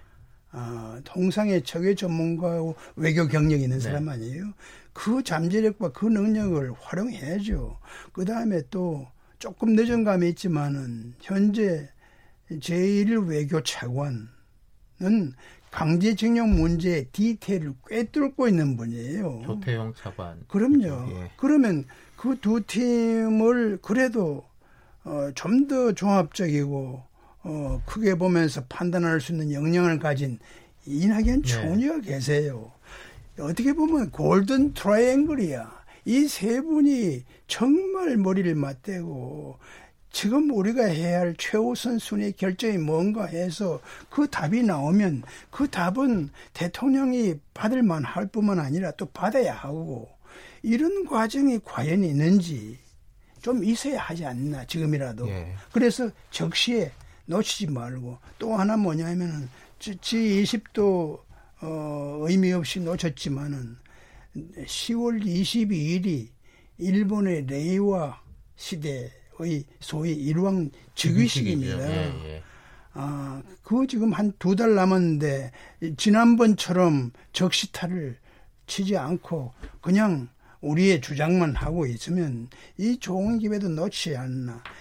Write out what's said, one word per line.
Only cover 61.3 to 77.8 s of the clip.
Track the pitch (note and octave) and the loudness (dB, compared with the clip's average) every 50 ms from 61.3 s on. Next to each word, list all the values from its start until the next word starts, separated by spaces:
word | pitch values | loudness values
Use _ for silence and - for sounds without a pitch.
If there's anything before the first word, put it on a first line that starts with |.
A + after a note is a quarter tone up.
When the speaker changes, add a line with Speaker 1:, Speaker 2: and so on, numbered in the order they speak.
| - - - - - - | -20 -20 -20 -20 -18 -14
Speaker 1:
어, | - D#3 D#3+ D#3 D3+ D3+ D3 D3 C#3+ C#3+ C#3+ D3+ D3+ D#3+ | -10 -8 -8 -6 -6 -6 -6 -6 -8 -8 -6 -4 0 2
의미 | F3+ F#3+ F#3 F#3 | 4 4 4 4
없이 | F3+ F3+ D#3+ - - F#3+ | 2 2 -2 -2 -4 -4
놓쳤지만은 | F3 E3 F3 E3 - E3 D3 - - D#3 C#3 C#3 C#3+ D3 C#3+ C3+ B2 A#2 A#2 - - - - - - - - - - - - - D#3+ E3+ F#3+ - - | -4 -4 -4 -2 -2 -4 -4 -4 -6 -6 -4 -4 -4 -6 -6 -8 -8 -10 -14 -16 -20 -20 -20 -20 -20 -20 -20 -20 -20 -16 -14 -14 -14 -14 -14 -14 -12
시월 | - - - - - A#3 A#3 A#3+ A#3+ A#3 A3 G3+ | -10 -10 -8 -4 -4 -2 -2 0 0 -2 0 -2
이십이일이 | G#3 E3+ F3+ G3 D#3+ - A#3 A3+ G3+ G#3 D#3+ D3 D#3 F3 F#3 F3+ G3+ E3 C3 A2 - - _ _ - _ _ - - - - | 0 0 0 0 0 0 0 0 0 0 -2 0 0 0 0 0 0 -2 -2 -4 -8 -16 _ _ -20 _ _ -20 -20 -12 -6
일본의 | E3 F#3+ F#3 G3+ G#3+ F#3+ G#3+ G#3 G3+ F#3+ F3 D#3 C#3 B2+ | -2 2 2 2 2 2 0 0 0 0 0 -2 -2 -4
레이와 | C#3 C#3+ D3+ E3+ F#3 F#3+ G3+ G3+ G3 F#3 D#3+ C3+ B2+ - - - - - - - - | -4 -4 -2 0 0 2 2 2 0 0 -2 -4 -8 -12 -18 -20 -20 -20 -20 -20 -20
시대의 | - - - G3 D#3+ D3 D#3 C#3 B2+ B2 B2 - - - - - - E3 E3+ D#3 D3 C#3+ - - - | -16 -12 -10 -8 -8 -6 -6 -6 -8 -10 -12 -14 -18 -20 -20 -12 -8 -4 -4 -4 -4 -6 -8 -16 -18
소위 | - - - D3+ D#3 E3+ D#3 | -12 -8 -6 -4 -2 -2 -2
일왕 | D3+ C#3 C#3+ D#3 E3+ F#3 G3 G3 F#3 E3 C#3 - - - - - | -2 -2 -2 0 0 2 2 2 0 -2 -4 -6 -12 -20 -12 -8
즉위식입니다. | - - D#3 E3+ G3 A#3+ A#3 - - A#2+ G3 F3 D3 C3 F#2 F#2 F2+ | -2 0 2 4 4 4 4 2 0 0 0 0 0 -2 -2 -4 -4
Speaker 2:
즉위식이죠. | - F2+ F#2 F2+ F2+ - - D#2+ D#2 D#2 | -2 -2 -2 -2 -2 -2 -4 -8 -10 -10
예, | |
예. | D#2 D#2 - - - - - - - - - - - | -12 -12 -14 -18 -20 -20 -20 -20 -20 -20 -20 -16 -12
Speaker 1:
아, | D3 C#3 C#3+ D3 C#3+ C#3 C3+ C3 C3+ C3 F#3+ F#3 - _ | -10 -8 -6 -6 -6 -8 -8 -10 -12 -14 -16 -20 -20 _
그거 | - G#3+ B3 C4+ | -2 0 0 0
지금 | C4 - A3+ A3 A3+ F#3 | 0 0 0 0 0 0
한 | - G#3+ G#3 F#3+ - | 2 0 -2 -2 0
두 | - F3+ G3 | 0 2 2
달 | F#3+ A#3 A3+ G#3+ | 4 4 4 6
남았는데 | G3 F#3 F#3+ F#3+ F#3 F3+ E3+ D#3+ D3 D3+ D3 C#3 C3+ C3+ B2 - - - - - - - D#3+ D3+ - | 6 6 6 6 4 4 4 2 2 0 -2 -2 -4 -6 -8 -12 -16 -20 -20 -12 -10 -8 -8 -6 0
지난번처럼 | - A3 G#3 A3 A#3 A#3 A#3 A3+ A#3+ A3 G#3+ - - - F3+ F3+ F3+ F3 D3+ C#3 B2+ A#2+ - - - - - | 4 6 6 8 8 8 8 8 8 6 4 4 0 0 2 4 4 4 4 2 0 -2 -8 -12 -20 -12 -2
적시타를 | - F3+ F3+ - - - - - - | 0 0 2 2 0 -2 -4 -6 -8